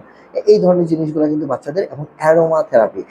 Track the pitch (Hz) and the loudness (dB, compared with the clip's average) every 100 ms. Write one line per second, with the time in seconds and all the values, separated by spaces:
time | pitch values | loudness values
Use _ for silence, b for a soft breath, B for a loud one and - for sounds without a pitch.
0 | - b b - 208 208 180 180 165 160 | -6 b b -8 2 4 4 2 0 -2
1 | 156 151 151 151 143 123 143 170 220 135 | -4 -2 -2 -2 -4 -6 -6 -6 -6 -8
2 | 151 - 156 165 165 156 151 117 107 - | -14 -6 2 2 2 0 0 2 2 -2
3 | - | -14